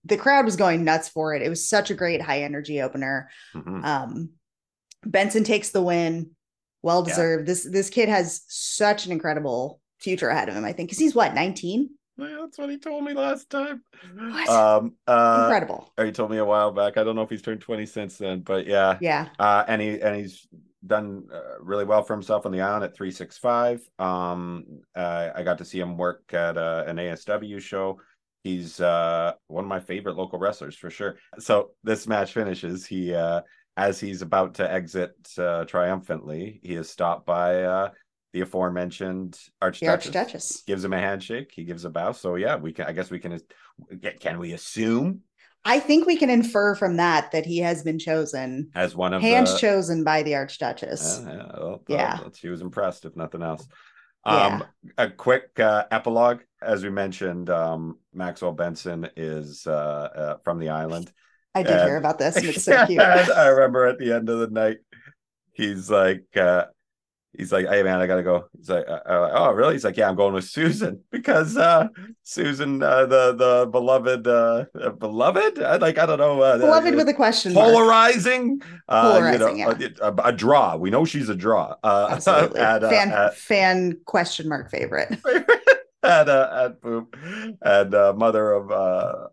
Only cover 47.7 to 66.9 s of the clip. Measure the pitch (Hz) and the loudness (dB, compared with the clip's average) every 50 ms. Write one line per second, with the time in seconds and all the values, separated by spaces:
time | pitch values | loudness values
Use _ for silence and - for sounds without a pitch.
47.7 | 170 165 151 160 160 160 - 165 160 160 156 151 - 135 131 127 127 131 151 - | -2 -4 -4 -6 -6 -6 -4 -2 -2 -2 -2 -4 -6 -8 -8 -8 -8 -8 -10 -8
48.7 | - - 92 90 175 - 90 92 92 - - 226 240 247 - - - - - 214 | -4 -4 -4 -4 -2 -2 -2 -2 -2 0 2 2 4 4 4 2 2 0 2 2
49.7 | 202 196 180 165 165 165 160 151 156 156 151 156 147 139 139 139 - - 151 123 | 2 0 0 -2 -2 -2 0 0 0 0 0 -2 -2 -4 -4 -6 -8 -8 -6 -8
50.7 | - - - - - 165 - 160 - 120 120 90 69 - - - - - 78 85 | -6 -8 -10 -10 -10 -8 -6 -6 -8 -8 -10 -14 -14 -16 -16 -16 -14 -12 -10 -10
51.7 | 98 - _ - 143 143 131 120 - - - - - - - 85 90 82 87 90 | -10 -10 _ -4 -2 -2 -2 -2 -4 -6 -10 -16 -20 -16 -14 -12 -12 -12 -12 -10
52.7 | - 101 101 92 90 - - 80 - 85 80 78 - 82 85 82 78 78 - - | -6 -4 -4 -4 -4 -6 -12 -16 -14 -12 -12 -12 -10 -10 -8 -8 -8 -10 -12 -18
53.7 | _ _ _ _ _ _ _ _ _ _ - 107 107 104 101 101 95 92 - - | _ _ _ _ _ _ _ _ _ _ -2 2 4 4 4 2 2 -2 -8 -12
54.7 | _ _ - - - - 123 98 92 - - 123 127 135 - - _ - 113 107 | _ _ -20 -10 -4 -2 -2 -2 -4 -4 0 2 2 2 0 -4 _ 0 2 2
55.7 | 107 104 107 - 113 110 - 120 113 117 120 120 120 120 - _ _ _ - - | 2 2 0 -2 -2 -4 -2 0 0 2 2 2 2 0 -6 _ _ _ -6 -4
56.7 | 110 101 98 101 98 98 98 98 92 - 98 92 87 90 90 85 87 82 82 82 | -2 -2 -2 -4 -4 -4 -6 -6 -6 -6 -6 -6 -6 -6 -4 -2 -2 0 0 -2
57.7 | 80 82 82 80 80 - _ _ - 90 90 90 85 - - 87 82 78 87 85 | -4 -6 -8 -10 -12 -14 _ _ -12 -10 -10 -10 -8 -6 -6 -6 -4 -4 -6 -6
58.7 | 82 - - 92 85 82 82 - - - 80 78 78 78 76 73 71 - - 80 | -6 -8 -10 -10 -10 -8 -10 -10 -10 -10 -8 -8 -8 -8 -10 -12 -16 -12 -8 -4
59.7 | 78 76 73 76 73 73 76 73 - - 78 76 76 - - - 85 85 82 78 | -4 -4 -4 -4 -6 -6 -8 -10 -8 -8 -8 -8 -8 -8 -6 -6 -6 -4 -4 -6
60.7 | 78 78 80 80 82 85 87 - _ _ _ _ _ _ _ _ - 190 185 - | -6 -4 -6 -6 -6 -8 -10 -12 _ _ _ _ _ _ _ _ -4 -4 -4 -2
61.7 | - 87 87 90 143 156 143 151 156 - 139 156 - - - 165 143 - - - | 0 0 2 2 0 0 -2 -2 -2 -2 -2 -2 0 -2 -2 -2 -4 -4 0 4
62.7 | - 254 226 - 180 156 202 185 180 180 180 - - - 151 139 135 131 135 127 | 4 4 4 4 4 4 4 6 6 6 4 4 4 6 6 6 6 6 4 4
63.7 | 123 127 127 123 127 127 131 120 117 117 113 113 117 117 117 113 107 110 110 110 | 4 4 2 2 2 0 0 0 0 0 0 -2 -2 -2 -2 -2 -2 0 0 0
64.7 | 110 110 _ _ - 120 - 143 - _ _ _ _ _ _ _ _ - 113 104 | 0 -4 _ _ -20 -20 -20 -20 -20 _ _ _ _ _ _ _ _ -6 -4 -4
65.7 | 101 95 92 92 104 98 95 95 95 92 - _ - 101 92 90 90 90 - - | -4 -6 -4 0 2 4 4 4 2 0 -4 _ -2 2 4 4 4 2 2 -2
66.7 | _ _ _ _ | _ _ _ _